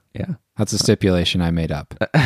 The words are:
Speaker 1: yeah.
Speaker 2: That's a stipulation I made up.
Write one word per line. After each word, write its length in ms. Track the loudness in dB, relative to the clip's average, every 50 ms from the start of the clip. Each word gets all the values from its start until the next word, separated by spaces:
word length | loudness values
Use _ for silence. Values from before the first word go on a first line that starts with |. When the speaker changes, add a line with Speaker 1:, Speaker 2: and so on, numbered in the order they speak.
| -10 _ -10
Speaker 1:
yeah. 200 | -8 -8 -8 -8 -10 _ _ _
Speaker 2:
That's 160 | -4 -4 -2 -2
a 40 |
stipulation 640 | 0 2 2 2 4 4 2 2 2 2 0 0 0
I 100 | 0 0
made 200 | 0 0 -2 -2
up. 220 | -4 -6 -8 -10 -8 -6 -4 0 2 2 2